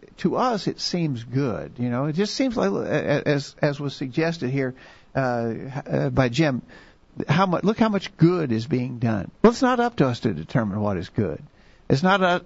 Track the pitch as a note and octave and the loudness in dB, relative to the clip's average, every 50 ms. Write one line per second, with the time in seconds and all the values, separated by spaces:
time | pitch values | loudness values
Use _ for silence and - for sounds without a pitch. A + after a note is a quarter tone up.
0 | - - - - - F3 B2+ C#3 A#3 B3+ A#3 F#3+ - F#3+ F#3+ - - - - F3 | -20 -20 -18 -2 -2 0 0 2 0 0 0 -2 -2 -4 -6 -4 -6 -4 -2 0
1 | E3 D3+ C3+ A2+ A#2 B2 A#2+ C3+ C#3+ B2+ G2+ D#2+ C#2+ D2 E2+ - B2 B2 A#2+ B2 | 0 -2 -2 -4 -8 -4 -2 -2 0 0 -2 -4 -6 -10 -6 -6 -4 -2 -2 -2
2 | C#3 D#3 D3 E3+ G#3 G3+ - - C4+ C4 A3 - - G3 G3 A#3 - - D#3 D#3 | -2 -2 -2 -2 -2 -2 -2 -2 -2 -2 0 0 0 0 0 -2 -2 -2 -2 0
3 | - E2+ C#3+ C#3 - - D3 C#3+ C3+ - - - - D3 C#3+ C#3 D3 C#3 - - | 0 0 0 0 2 0 0 0 -2 -6 -6 -2 -2 -2 -2 -2 -6 -8 -6 -6
4 | D3 C3 A#2+ D#3+ D#3+ E3 E3 E3 - B2 C3+ C#3 C3+ B2+ B2+ - - - - - | -10 -4 -2 0 0 0 -2 -2 -4 -2 -2 -2 -2 -2 -4 -8 -18 -20 -20 -20
5 | - - - C3+ C3+ B2+ B2 A#2+ A#2 A#2 A2 C3 - C3+ B2+ C#3+ C#3 - D3+ C3+ | -20 -6 -4 -2 -2 0 0 -2 -2 -2 -4 -6 -8 -10 -10 -10 -6 -2 -2 0
6 | D3 C#3 B2+ C3 C3 B2 A#2+ C3+ D#3+ D3 B2+ A#2 - - - - - - - _ | 0 0 2 2 2 2 2 2 2 2 2 -2 -6 -10 -20 -20 -20 -20 -20 _
7 | _ _ - - - - D3 E3+ G3 F#3+ F3 - - F#3+ A3 - A#3 A3 G3+ G3 | _ _ -8 -8 0 2 4 4 4 2 2 2 2 0 2 2 2 2 2 -2
8 | - - - - D#3+ E3+ F3+ F3+ D#3 C3 A2+ A2 A2+ - - B2+ B2 C3 B2+ A#2 | -4 -6 2 4 4 4 6 2 0 0 -2 -2 -2 -2 -2 -2 -2 -4 -6 -2
9 | B2 A#2 A2 G2+ F2 - - - - G#3+ A#3+ - C4+ B3 B3+ A#3+ A#3+ A#3+ - - | -2 -2 0 -2 -4 -8 -4 4 4 4 4 6 2 2 2 2 0 0 2 2
10 | D3+ C3 A#2+ - - A2 F#2 D2 E3 - - C3+ A2+ G#2 F#2 G#2+ G#2 G#2 G2 F2 | 2 2 2 0 -2 -2 -2 -2 -6 -2 -2 -2 0 0 -2 -2 -2 -2 -2 -2
11 | F2+ - - - G#2+ E2+ D2 - - - _ _ - - - _ _ - - C3+ | -6 -4 -4 -2 -2 -2 -4 -8 -12 -18 _ _ -20 -20 -20 _ _ 0 0 2
12 | E3+ F#3 G3 G3 F#3 F3 F3 F3 - | 4 2 4 4 4 2 2 0 2